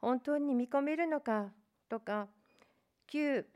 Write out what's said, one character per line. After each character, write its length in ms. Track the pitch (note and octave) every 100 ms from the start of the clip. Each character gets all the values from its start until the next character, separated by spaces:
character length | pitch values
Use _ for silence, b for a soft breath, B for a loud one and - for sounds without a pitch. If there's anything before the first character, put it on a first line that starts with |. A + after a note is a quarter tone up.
本 200 | A#3 B3+
当 180 | C4+ D4
に 160 | C#4+
見 140 | B3 B3
込 120 | C#4
め 160 | C#4+ D#4
る 100 | E4+
の 140 | D4+
か 320 | B3 G#3+ G3+ - _ _ _
と 120 | A3+
か、 260 | A3 G#3 G3+ _ b b b b b _ -
旧 380 | D4 D4 B3+ -